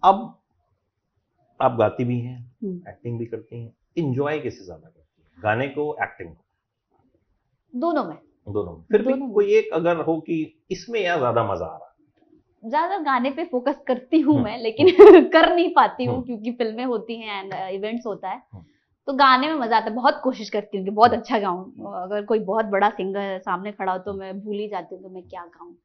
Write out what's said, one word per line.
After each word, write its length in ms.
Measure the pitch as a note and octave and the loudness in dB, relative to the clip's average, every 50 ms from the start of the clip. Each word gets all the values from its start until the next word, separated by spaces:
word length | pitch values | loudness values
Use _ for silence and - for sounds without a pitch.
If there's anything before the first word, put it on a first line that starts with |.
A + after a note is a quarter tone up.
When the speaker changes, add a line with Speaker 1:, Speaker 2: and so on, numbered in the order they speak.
| - | 4
Speaker 1:
अब 360 | F#3 G3 G#3+ A#3 - - _ _ _ _ _ _ _ _ _ _ _ _ _ _ _ _ _ _ _ _ _ _ _ _ _ | 4 4 4 -2 -12 -16 _ _ _ _ _ _ _ _ _ _ _ _ _ _ _ _ _ _ _ _ _ _ _ _ _
आप 140 | C3+ B2+ B2 | -2 0 2
गाती 280 | A2+ A2 G#2 - - B2+ | 2 0 0 0 -4 -4
भी 160 | A#2+ B2 A#2+ | -4 -4 -4
हैं, 360 | A#2+ B2 B2+ B2+ A#2+ - _ _ A3+ | -6 -8 -12 -16 -18 -20 _ _ -10
Speaker 2:
हम्म। 180 | G3 F3+ F3 - G2+ | -10 -10 -10 -14 -18
Speaker 1:
एक्टिंग 300 | - _ _ A#2+ A#2+ A#2 | -20 _ _ -10 -10 -10
भी 60 | A#2 | -8
करती 380 | A2+ A2+ A2 A2 _ B2 A#2+ A#2 | -10 -10 -14 -14 _ -16 -16 -16
हैं, 100 | A#2+ _ _ _ _ _ | -18 _ _ _ _ _
एंजॉय 420 | F3 D#3+ C#3 B2 C3+ C#3+ D3 D#3 D3+ | -4 -4 -2 -2 -2 -2 -4 -4 -6
किससे 260 | C3+ A#2 - - F#2+ | -6 -8 -10 -12 -20
ज्यादा 220 | F2+ E2+ - _ | -20 -20 -20 _
करती 340 | - _ _ _ _ _ _ | -20 _ _ _ _ _ _
हैं, 220 | _ _ _ - F2+ | _ _ _ -4 -2
गाने 240 | G#2+ A2 A#2 C3+ | 0 0 0 -2
को, 300 | - - D3 D3 D3+ - - G2+ | -4 -4 -6 -6 -6 -4 -6 -6
एक्टिंग 260 | - - - F#2 E2 | -6 -6 -16 -18 -18
को? 140 | E2+ _ _ _ _ _ _ _ _ _ _ _ _ _ _ _ _ _ _ _ _ _ _ _ _ _ _ _ - | -18 _ _ _ _ _ _ _ _ _ _ _ _ _ _ _ _ _ _ _ _ _ _ _ _ _ _ _ -8
Speaker 2:
दोनों 280 | B3 D#4+ E4+ E4 D4 A3 | -4 -4 -2 -2 -2 -4
में। 140 | E3+ D3+ - _ _ _ _ _ G#2 | -6 -10 -18 _ _ _ _ _ -6
Speaker 1:
दोनों 280 | G2 G#2 F#2+ F2 D#2+ | -6 -6 -6 -6 -10
में। 60 | D#2+ E2 | -18 -6
फिर 180 | _ D3 - | _ 0 2
भी 120 | A#3 C4 C4+ | 2 2 -2
Speaker 2:
दोनों 120 | C4+ C#4 | -2 -4
में। 80 | B3+ G3+ | -2 0
Speaker 1:
कोई 200 | G#3 G#3 G3+ G#3 | 0 2 4 2
एक 160 | A3 G#3 - E3+ | 2 2 0 -4
अगर 240 | D#3+ D#3+ E3+ F3 | -2 0 0 -2
हो 220 | D#3+ C#3+ D#3 E3 D#3+ | 0 -2 -2 -4 -4
कि 460 | D#3 - E3 D#3+ D#3 D#3 _ _ _ _ | -4 -6 -6 -6 -6 -8 _ _ _ _
इसमें 280 | F#3 F3 - - A#3 A3 | -12 -12 -10 -8 -6 -4
यार 200 | F#3+ F3 F3 D#3+ | -2 -2 -2 0
ज्यादा 240 | B2+ A#2+ A2+ A#2 A2+ | 0 0 0 0 0
मजा 220 | G2+ F#2+ E2+ E2+ | 0 -4 -6 -6
आ 120 | D#2+ D#2+ | -10 -10
रहा 100 | D#2+ - | -16 -20
है? 40 | - _ _ _ _ _ _ _ _ _ _ _ _ _ _ - A3+ | -20 _ _ _ _ _ _ _ _ _ _ _ _ _ _ -12 -6
Speaker 2:
ज्यादा 280 | A#3+ D4+ E4+ F4+ G4 | -4 -2 -2 -2 -4
गाने 340 | G4 D#4 D4 C4+ B3 A#3+ C#4 | -4 -2 -2 -2 0 -2 -2
पे 140 | C4+ D4 E4+ | -4 -4 -8
फोकस 300 | E4+ B3+ B3 B3 C4+ C#4 - - | -4 -6 -4 -4 -4 -6 -6 -4
करती 320 | - B3 B3 - _ D#4+ D#4+ | -4 -4 -4 -4 _ 0 2
हूँ 140 | C#4 C4 - | 4 4 2
Speaker 1:
हम्म। 120 | B3+ A#3+ | 2 0
Speaker 2:
मैं, 140 | G#3 A3 B3 | -2 -6 -6
लेकिन 280 | A#3 A3+ A3 C4 D4 F#4 | -6 -6 -2 4 4 6
<laughs> 400 | - - G#4 G#4 F#4+ E4+ B3+ - | 12 12 12 12 12 12 10 8
कर 260 | - D#4+ E4 E4+ F4 | 4 4 4 6 4
नहीं 180 | F4 E4+ F4+ E4+ | 2 0 4 4
पाती 320 | D4 A#3+ G3 - - B3 | 4 4 4 2 -4 -4
हूँ 100 | A#3+ B3 | -2 -2
Speaker 1:
हम्म। 100 | C4 B3 | -4 -6
Speaker 2:
क्योंकि 260 | B3+ A#3+ G#3+ G#3+ B3 | -8 -12 -8 -8 -10
फिल्में 340 | A#3+ A#3+ A#3+ A3 A3 A3+ B3+ | -6 -4 -6 -6 -4 -6 -6
होती 300 | C4 A#3+ G#3+ F#3 - A#3 | -4 -6 -6 -6 -8 -12
हैं 340 | A3+ A3+ G#3+ G3+ G3 F#3+ G3 | -10 -10 -10 -10 -10 -10 -10
and, 100 | F#3+ - | -10 -10
अ, 80 | F#3+ | -8
इवेंट्स 380 | F#3 F#3+ G3 G3+ G#3+ A#3 A#3+ A#3+ | -8 -8 -8 -8 -8 -8 -8 -8
होता 240 | A3+ F#3+ - - F#3 | -10 -10 -10 -10 -12
है, 140 | G3 - _ _ - | -12 -12 _ _ -20
Speaker 1:
हम्म। 100 | F#2+ D#2+ _ _ _ _ _ _ _ _ | -20 -20 _ _ _ _ _ _ _ _
Speaker 2:
तो 60 | - C#4 | -8 2
गाने 340 | B3+ C#4+ C4 C4 B3+ C#4 | 4 6 6 6 4 2
में 80 | D#4 D#4+ | -2 -2
मजा 220 | D4 A#3+ A3 A#3 | -2 -2 2 0
आता 80 | A3 A3 | 0 0
है। 100 | A3+ G#3+ | 0 -6
बहुत 260 | B3 A#3 C#4+ C#4+ - - | 2 2 2 0 2 -4
कोशिश 260 | C4 A3+ G#3 G#3+ - | -4 -4 -4 -10 -6
करती 280 | - G#3 G#3 - - | -6 -6 -6 -6 -8
हूँ 80 | G3 F#3 | -6 -6
कि 60 | G3 | -6
बहुत 200 | G#3 G#3 A3+ A#3+ | 2 4 4 4
Speaker 1:
हम्म। 80 | A#3 A#3+ | 4 0
Speaker 2:
अच्छा 200 | A#3+ - B3+ A3 | -4 -4 -4 -2
गाऊँ। 340 | G3+ F#3+ F3 F3+ F#3 - - - - G3+ G3+ F#3 F3+ | -2 -4 -6 -6 -10 -16 -18 -18 -16 -14 -12 -12 -10
अगर 220 | F#3 G#3 G#3 G#3 | -6 -8 -8 -4
कोई 140 | G#3 A3+ A3 | -2 -4 -4
बहुत 260 | F#3+ F3+ G3+ A3+ A3+ | -2 -2 -2 -2 -2
बड़ा 240 | G3+ G3 G3 G3+ G#3+ | -2 0 0 0 0
सिंगर 500 | G#3 - F#3+ F#3+ F#3+ G3+ G3+ G3 F#3+ F#3 | -2 -4 -8 -6 -6 -6 -6 -6 -8 -10
सामने 320 | F#3+ G#3 F#3 F3 F#3+ G#3 | -8 -8 -8 -6 -8 -12
खड़ा 200 | G#3 - G3 F#3+ | -10 -8 -6 -6
हो 60 | F#3 | -6
तो 140 | F#3 F#3 G3+ | -6 -8 -10
Speaker 1:
हम्म। 100 | G3 F#3+ | -12 -10
Speaker 2:
मैं 180 | F#3+ F#3+ G3 G3+ | -12 -12 -14 -12
भूल 160 | G3 G#3+ G#3 | -10 -8 -8
ही 120 | G3+ G#3+ | -8 -8
जाती 280 | G#3 G#3 F3+ E3+ - F#3+ | -8 -10 -10 -12 -12 -18
हूँ 80 | F#3 F#3+ | -20 -18
कि 60 | F#3+ | -18
मैं 140 | F#3 F#3 F3 | -20 -20 -20
क्या 220 | - F#3+ F3+ F3 | -18 -18 -18 -18
गाऊँ 320 | E3+ F3 E3+ F3 F3 E3+ _ | -18 _ _ -20 -20 -20 _